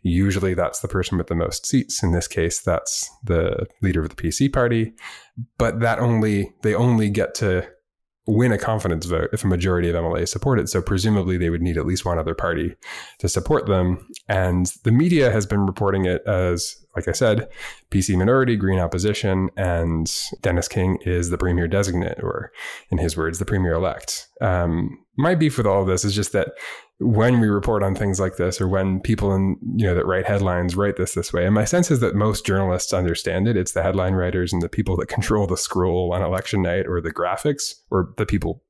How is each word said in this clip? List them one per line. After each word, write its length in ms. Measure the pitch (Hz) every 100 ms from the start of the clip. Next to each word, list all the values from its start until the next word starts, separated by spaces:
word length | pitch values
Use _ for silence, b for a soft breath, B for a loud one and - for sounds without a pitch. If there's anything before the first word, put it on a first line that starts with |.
Usually 520 | 92 87 98 92 95
that's 260 | 87 85 -
the 80 | -
person 300 | 95 90 92
with 80 | -
the 80 |
most 320 | 85 82 - -
seats. 360 | 135 - -
In 100 | 87
this 140 | 87 -
case, 340 | - 82 -
that's 500 | - 85 - - - _
the 440 | - 85 82 - - _
leader 200 | 95 85
of 60 | 80
the 60 |
P 160 | - 82
C 180 | - 135
party. 460 | 135 120 117 110 - B B B - 120 -
But 220 | 117 110
that 180 | 117 113
only, 560 | 123 113 107 101 95 _
they 120 | 107
only 360 | 104 123 113 107
get 240 | 101 98 -
to 320 | 104 90 - _ _ _ _ _ -
win 260 | 110 123
a 40 | 101
confidence 480 | - 110 95 82
vote 240 | 87 82 85
if 100 | -
a 20 | 98
majority 440 | 90 92 90 87
of 40 |
M 100 | 85
L 120 | 82 87
As 140 | 87
support 280 | - 139 120
it. 120 | -
So 100 | 95
presumably 560 | - 95 107 104 90 90
they 140 | 87
would 100 | 82
need 160 | 87 82
at 80 |
least 220 | 73 92 92
one 120 | 85
other 160 | 80
party 420 | 82 87 80 82 - B B B B
to 100 | 90
support 380 | - - 151 101
them. 420 | 95 90 90 - - -
And 460 | 98 90 90 87 -
the 80 | 123
media 380 | 117 175 170 127
has 140 | 110
been 220 | 98 104 98
reporting 400 | 95 101 98 92
it 160 | 90 -
as, 500 | 92 90 87 - - _ -
like 120 | -
I 40 |
said, 360 | - 120 107 - B B B _
P 100 | 98
C 160 | 90 90
minority, 400 | 98 131 123 110
Green 220 | 95 92
opposition, 720 | 85 87 104 101 101 95 95 -
and 520 | 92 85 85 82 82 - - -
Dennis 280 | 98 87 -
King 300 | - 92 92
is 260 | 92 87 87
the 80 | 90
premier 320 | 90 87 85
designate, 540 | 98 95 87 92 -
or 300 | - - - B B B B
in 60 | 80
his 200 | 85 78
words, 200 | 80 82
the 60 |
premier 300 | 98 101 90
elect. 540 | 82 82 - - - - -
Um, 600 | 107 90 85 82 - - _ -
my 180 | 156
beef 240 | 175 156 127
with 80 | 107
all 160 | 98
of 40 | 92
this 180 | 90
is 100 | 104
just 180 | 104 98
that 160 | 101 - B B B B _
when 400 | 123 107 117 123
we 100 | 107
report 360 | 101 101 107
on 100 | 98
things 240 | 95 104 92
like 180 | 92 -
this, 240 | 90 92
or 80 | 92
when 320 | 95 95 95
people 320 | - 107 101
in, 240 | 95 95 - - 110
you 100 | 101
know, 80 |
that 120 | 87 -
write 200 | 92 92
headlines 500 | 101 95 87 87 90
write 200 | 101 98
this 180 | 90
this 180 | - -
way, 120 | -
and 100 | 90
my 100 | 107
sense 260 | 107 175 175
is 100 | 139
that 160 | 110 98
most 300 | 107 98 -
journalists 460 | 95 95 90 -
understand 540 | 92 87 85 - 87 107
it. 100 | 104
It's 160 | 87
the 100 | -
headline 320 | 85 92 92
writers 380 | 95 90 92 87
and 100 | 87
the 60 | 85
people 280 | - 98 87
that 120 | -
control 380 | - - 107 98
the 100 | 90
scroll 560 | - 92 90 90 87
on 100 | 90
election 400 | 87 92 - 101
night, 240 | 87 90 -
or 140 | 90
the 120 | 80
graphics, 600 | - 87 98 151 143 - - _
or 220 | 95 87 -
the 100 | 107
people 360 | 101 104 85